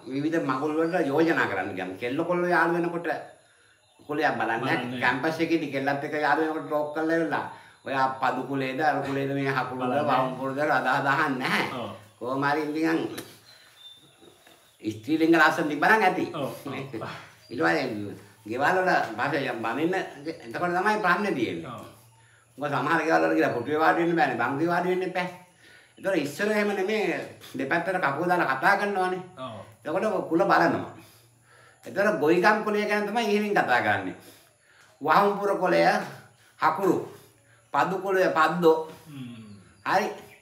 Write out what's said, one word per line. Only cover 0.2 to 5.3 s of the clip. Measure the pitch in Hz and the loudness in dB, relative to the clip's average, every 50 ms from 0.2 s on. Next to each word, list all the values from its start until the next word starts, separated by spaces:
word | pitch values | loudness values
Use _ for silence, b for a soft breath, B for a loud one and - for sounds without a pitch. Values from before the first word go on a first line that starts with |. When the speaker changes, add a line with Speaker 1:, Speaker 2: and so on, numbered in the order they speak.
| 147 160 165 165 | -2 0 0 0
Speaker 1:
මගුල් | 147 143 127 127 143 156 151 | 0 0 -2 -2 -2 -2 0
වලට | 160 165 165 170 180 160 135 | 0 0 0 2 0 0 2
යෝජනා | 135 151 165 165 160 139 117 110 | 2 2 4 4 4 2 0 0
කරන්න | 101 95 90 101 95 | -2 -4 -4 -6 -6
ගියාම. | 92 92 92 92 | -8 -8 -8 -8
කෙල්ල | 95 117 120 135 151 | -6 -6 -4 -2 -2
කොල්ල | 170 170 180 175 175 | -2 0 0 0 2
යාළු | 175 175 165 160 170 170 | 2 2 2 2 2 2
වෙනකොට | 175 170 170 170 165 165 160 143 - - - - _ b b b b b b b b b b _ _ | 0 -2 -2 -4 -4 -4 -4 -6 -6 -8 -14 -20 _ b b b b b b b b b b _ _
කුලයක් | - - 147 151 160 135 | -10 -8 -4 0 0 0
බලන්නේ | 113 110 110 113 - 123 | 0 0 -2 -2 -2 -2
නැහැ. | 117 - 160 156 | 0 -2 -2 -2
Speaker 2:
බලන්නේ. | 123 123 127 123 | -2 -4 -6 -2
Speaker 1:
කැම්පස් | 131 123 127 135 135 156 | 0 0 0 0 -2 -4